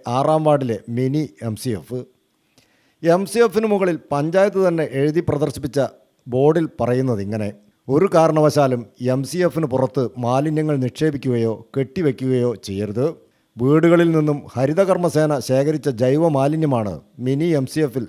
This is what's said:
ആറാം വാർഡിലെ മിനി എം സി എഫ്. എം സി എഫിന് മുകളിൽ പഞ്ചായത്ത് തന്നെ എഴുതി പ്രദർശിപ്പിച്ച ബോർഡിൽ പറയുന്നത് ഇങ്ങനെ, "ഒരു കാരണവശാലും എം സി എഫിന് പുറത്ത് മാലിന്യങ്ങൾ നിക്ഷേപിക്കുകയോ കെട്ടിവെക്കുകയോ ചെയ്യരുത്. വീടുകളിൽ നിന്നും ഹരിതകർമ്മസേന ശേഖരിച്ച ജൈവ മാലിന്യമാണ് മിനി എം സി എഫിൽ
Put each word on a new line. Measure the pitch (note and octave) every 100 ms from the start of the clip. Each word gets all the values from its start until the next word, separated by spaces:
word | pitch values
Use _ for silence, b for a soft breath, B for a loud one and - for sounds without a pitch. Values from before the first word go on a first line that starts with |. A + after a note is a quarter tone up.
| A#2+
ആറാം | B2 D3+ D#3
വാർഡിലെ | D#3 C#3+ B2+ G2+ -
മിനി | A#2 C3 D3 C#3 -
എം | A2+ G#2+
സി | C3
എഫ്. | G2 C3 B2 B2 _ _ _ _ _ _ _ _ _
എം | E3 F3+ G3
സി | A#3
എഫിന് | A#3 G#3+ A3
മുകളിൽ | G3+ F#3 D#3+ -
പഞ്ചായത്ത് | C#3+ D#3 F#3+ G3+ F#3+ F#3
തന്നെ | E3 B2+
എഴുതി | C3+ D3 D#3+ -
പ്രദർശിപ്പിച്ച | D3 D3 C3+ C#3 C3+ A#2+ - _ _ B2+
ബോർഡിൽ | B2+ D3 E3 D#3 -
പറയുന്നത് | A#2+ B2+ C3 G#2+
ഇങ്ങനെ, | G2 G#2+ G#2 - _ _ -
"ഒരു | C#3 G3
കാരണവശാലും | E3+ D#3+ D#3 D3+ C#3+ C3+ B2 G#2+ -
എം | B2 C3
സി | C3 F3
എഫിന് | F3 D#3 D3
പുറത്ത് | C3 C3 C#3+ A#2+ B2
മാലിന്യങ്ങൾ | A#2+ C3 D#3 D3+ D#3 C#3+
നിക്ഷേപിക്കുകയോ | B2+ - D#3 C#3+ C3 A#2+ A2+ G#2+ - C#3
കെട്ടിവെക്കുകയോ | C3 F#3+ D3+ - C3 B2+ A#2+
ചെയ്യരുത്. | G2+ - G2 G#2 G#2+ D#3 D#3 _ _ _ -
വീടുകളിൽ | C3 D#3 E3+ E3+ E3+
നിന്നും | D#3+ D3+ C#3+ C3
ഹരിതകർമ്മസേന | C#3+ C3+ E3 F#3+ F3+ E3+ D3 D#3 C#3
ശേഖരിച്ച | A#2+ C3 D3 D#3 C#3+
ജൈവ | A2+ B2+ D3+ E3
മാലിന്യമാണ് | C3+ C#3+ D#3+ D#3 A#2+ G#2 E2 - -
മിനി | B2 C#3
എം | E3+ D3 C3
സി | D#3
എഫിൽ | D3 B2+